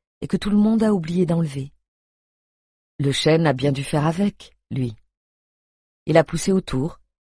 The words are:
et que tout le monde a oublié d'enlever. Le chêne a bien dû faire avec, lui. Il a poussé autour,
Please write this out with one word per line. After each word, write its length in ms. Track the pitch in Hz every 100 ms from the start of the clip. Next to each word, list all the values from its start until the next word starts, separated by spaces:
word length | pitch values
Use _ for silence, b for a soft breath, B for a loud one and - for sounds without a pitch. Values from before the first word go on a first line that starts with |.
| _ _
et 60 | -
que 100 | 196
tout 140 | 208
le 60 | 208
monde 260 | 214 226
a 100 | 220
oublié 320 | 202 160 175
d'enlever. 480 | 170 170 160 139 139 - _ _ _ _ _ _ _ _ _ _ _ -
Le 140 | 139
chêne 340 | 135 156 160 160
a 60 |
bien 200 | 131 143
dû 100 | 135
faire 240 | 135 151 151
avec, 500 | 165 202 - - _ -
lui. 240 | 120 123 107 _ _ _ _ _ _ _ _ _ _ -
Il 100 | 160
a 80 |
poussé 280 | 156 170 -
autour, 480 | 190 - 131 156 - _ _ _